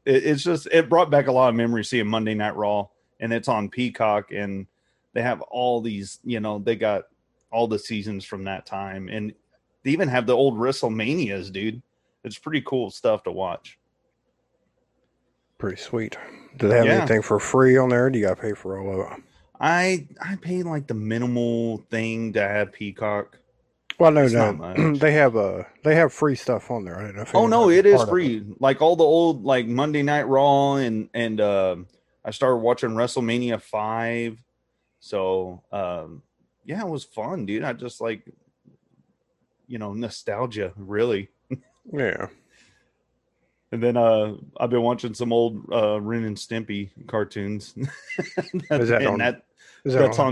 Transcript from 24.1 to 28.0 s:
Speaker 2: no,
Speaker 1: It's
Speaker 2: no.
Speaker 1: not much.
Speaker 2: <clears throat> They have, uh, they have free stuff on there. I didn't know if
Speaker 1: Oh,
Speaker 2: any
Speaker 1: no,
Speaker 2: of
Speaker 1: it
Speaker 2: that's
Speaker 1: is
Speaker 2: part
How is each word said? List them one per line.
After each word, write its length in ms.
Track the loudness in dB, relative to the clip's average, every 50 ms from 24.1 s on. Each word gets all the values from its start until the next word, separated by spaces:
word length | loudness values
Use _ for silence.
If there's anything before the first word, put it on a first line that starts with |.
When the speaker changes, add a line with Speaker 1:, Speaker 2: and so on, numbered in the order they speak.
Speaker 2:
no, 120 | 8 8 4
Speaker 1:
It's 100 | 6 4
Speaker 2:
no. 180 | 4 4 2
Speaker 1:
not 260 | 2 -4 -8 -6 0
much. 220 | 2 2 2 2 4
Speaker 2:
<clears throat> 0 |
They 140 | 4 4 6
have, 240 | 6 4 6 4
uh, 260 | 2 0 0 -2 -6 -10 -12 _ _ 0
they 120 | 2 4
have 160 | 4 4 2
free 240 | 2 0 0 0 0
stuff 340 | -2 -2 -2 -2 -2 -4 -6
on 120 | -8 -8 -6
there. 140 | -8 -10
I 40 | -10
didn't 140 | -10 -10 -10
know 40 | -12
if 140 | -10 0 2
Speaker 1:
Oh, 60 | 2 4
Speaker 2:
any 40 | 4
Speaker 1:
no, 180 | 4 6 6 8
Speaker 2:
of 60 | 6
Speaker 1:
it 80 | 8 8
Speaker 2:
that's 100 | 8 8
Speaker 1:
is 40 |
Speaker 2:
part 100 | 6